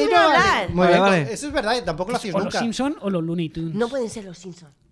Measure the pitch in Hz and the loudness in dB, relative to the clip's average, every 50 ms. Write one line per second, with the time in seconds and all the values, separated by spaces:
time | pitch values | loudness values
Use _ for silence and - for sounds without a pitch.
0 | 285 453 349 349 339 320 285 - 381 - 330 233 196 170 170 175 185 175 175 175 | 2 4 4 6 6 6 6 4 4 4 2 2 0 -2 0 2 4 4 6 6
1 | 190 196 190 170 143 135 208 - 277 294 196 - 202 214 247 247 185 175 160 151 | 6 4 4 2 0 -2 -4 -6 -8 -4 -4 -2 -2 0 -2 -2 -2 -4 -6 -4
2 | 180 - - 180 - - 165 196 202 175 233 190 233 233 208 - 254 277 320 - | -4 -4 -4 -4 -4 -4 -4 -2 -2 -2 -2 -2 -2 -2 -2 -2 -4 -4 -4 -4
3 | 190 202 190 170 160 165 170 175 165 151 - 165 165 165 160 208 233 233 269 269 | -4 -4 -4 -2 -2 -4 -4 -4 -4 -6 -6 -8 -8 -6 -4 -4 -4 -4 -2 -4
4 | 233 208 - 233 196 190 170 - - 185 165 - 165 143 135 _ _ _ | -6 -6 -8 -10 -14 -14 -16 -18 -18 -18 -18 -20 -20 -20 _ _ _ _